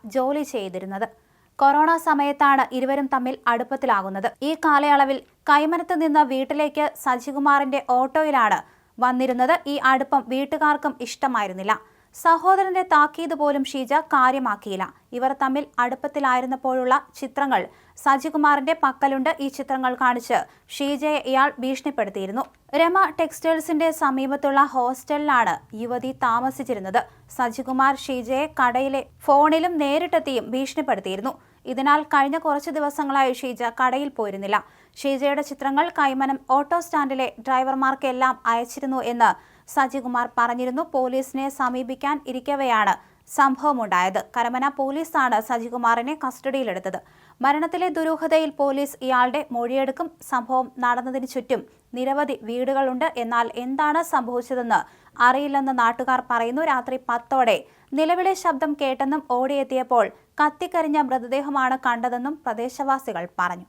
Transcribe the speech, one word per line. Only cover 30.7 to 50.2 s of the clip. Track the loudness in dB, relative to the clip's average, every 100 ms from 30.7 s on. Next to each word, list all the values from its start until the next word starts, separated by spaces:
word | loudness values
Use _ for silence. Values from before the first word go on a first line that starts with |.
| -4 -2 -2 -2 -6 -6 -8 _ _ -8
ഇതിനാൽ | -2 2 2 2
കഴിഞ്ഞ | 2 2 0 -2
കുറച്ച് | -2 -4 -4
ദിവസങ്ങളായി | -4 -4 -2 2 2 0
ഷീജ | -6 -6 -6 0
കടയിൽ | 0 0 -4 -4
പോയിരുന്നില്ല. | -6 -6 -2 -2 -2 _ _ -6
ഷീജയുടെ | -4 0 0 -2 -4
ചിത്രങ്ങൾ | -6 -2 0 0 0
കൈമനം | 0 2 -2 -2 2 0
ഓട്ടോ | 2 -2 0
സ്റ്റാൻഡിലെ | -2 0 -2 -4 -6 -2
ഡ്രൈവർമാർക്കെല്ലാം | 0 0 0 0 0 -2 0 0 0 -2
അയച്ചിരുന്നു | -2 -2 -8 -4 -4 -4
എന്ന് | 4 4 4 _ _ -6
സജികുമാർ | -2 0 -2 -4 -4 -2 0
പറഞ്ഞിരുന്നു. | 0 0 -4 -4 -2 -2
പോലീസിനെ | 0 -2 -4 -6 -6 -2
സമീപിക്കാൻ | -2 -2 -6 -6 -4 -4 -6
ഇരിക്കവെയാണ് | -8 -4 -2 2 2 2 0 -6 _ _ 2
സംഭവമുണ്ടായത്. | 4 4 0 0 0 2 2 0 -4 -4
കരമന | -2 0 -2 -2
പോലീസാണ് | -4 -4 -2 0 2 0 0
സജികുമാറിനെ | -4 -4 -2 2 2 -2 -6
കസ്റ്റഡിയിലെടുത്തത്. | -8 -6 -6 -4 -4 -6 -8 -10 -12 _ _ _
മരണത്തിലെ | 0 2 0 -2 -2 0
ദുരൂഹതയിൽ | -2 -2 2 2 2 -2
പോലീസ് | -2 0 -4 -6 0
ഇയാളുടെ | 2 2 0 -6 -6
മൊഴിയെടുക്കും. | -2 -2 -2 -4 -8 _